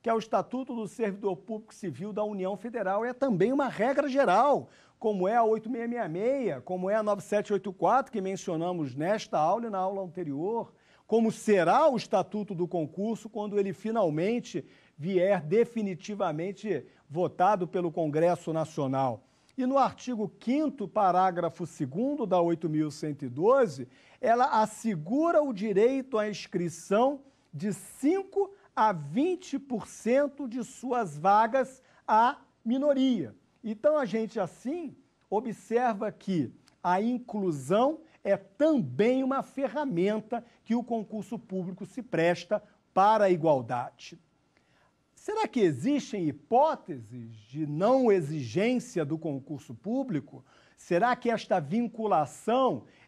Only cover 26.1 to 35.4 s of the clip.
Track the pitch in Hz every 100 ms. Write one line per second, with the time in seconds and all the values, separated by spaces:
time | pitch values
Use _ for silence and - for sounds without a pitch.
26.1 | 214 214 202 - 185 175 - - 202 262
27.1 | 277 - _ _ 143 202 175 - - 285
28.1 | 381 381 392 392 - _ - 220 175 143
29.1 | 185 359 349 - 277 - 226 - - 220
30.1 | 262 285 285 269 247 220 - 262 247 190
31.1 | 147 185 208 226 262 254 - _ _ -
32.1 | 220 240 294 _ _ 226 262 294 269 262
33.1 | 226 113 - _ _ 214 220 294 302 233
34.1 | 220 220 220 180 - 240 349 285 - _
35.1 | _ - 202